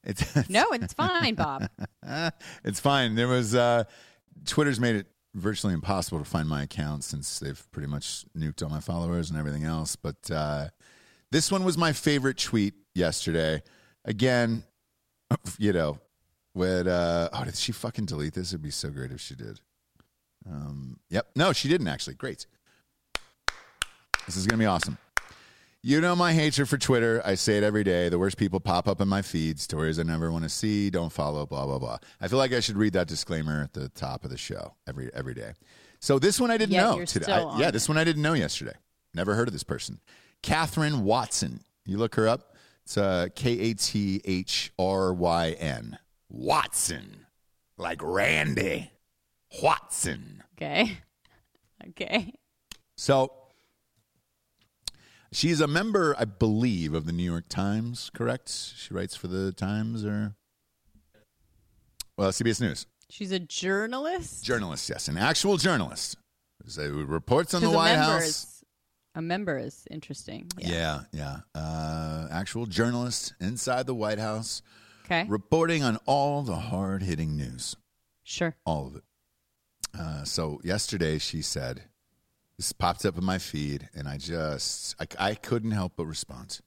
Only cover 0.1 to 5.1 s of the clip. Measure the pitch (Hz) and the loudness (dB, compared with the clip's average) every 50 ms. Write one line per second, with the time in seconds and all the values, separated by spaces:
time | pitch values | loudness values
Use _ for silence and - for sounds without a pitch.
0.1 | 101 - - - - 147 127 - 185 220 349 466 - 240 233 - - - 311 370 | -4 -4 -4 0 2 0 0 4 4 4 4 4 2 0 -2 -4 -2 0 0 2
1.1 | 370 339 330 247 220 - 165 151 135 135 - 104 _ - - - _ _ - - | 2 2 2 0 2 0 -2 -2 -2 -4 -6 -8 _ -8 -12 -12 _ _ -12 -8
2.1 | 135 151 165 165 - _ - - - - - - 101 - - 139 139 139 127 117 | -4 -2 -2 -2 -4 _ -18 -18 -18 -8 -6 -6 -6 2 2 4 4 4 4 2
3.1 | 107 113 120 123 127 127 120 104 113 123 120 120 120 117 110 - - - - - | 2 2 2 4 4 2 4 4 4 6 6 6 6 4 2 0 -6 -20 -20 -20
4.1 | _ _ _ _ - - - - - - 151 143 131 107 123 120 113 104 95 _ | _ _ _ _ -20 -10 -8 -2 2 2 4 4 2 2 2 2 2 2 -2 _